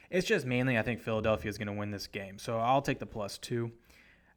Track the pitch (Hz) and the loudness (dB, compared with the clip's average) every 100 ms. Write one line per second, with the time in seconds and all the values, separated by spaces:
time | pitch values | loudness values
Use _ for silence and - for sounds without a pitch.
0 | - 180 180 208 131 123 127 117 110 110 | -4 -2 2 2 2 2 4 4 2 -2
1 | - 110 110 107 107 101 104 104 104 101 | 0 2 4 2 0 -4 -4 -4 -4 -6
2 | - 104 98 98 - 113 117 139 135 127 | -8 -10 -10 -10 -4 0 4 4 2 -2
3 | 104 113 98 - - 120 117 - - - | -4 -6 -6 -8 -4 -4 -4 -8 -20 -20
4 | - _ _ | -20 _ _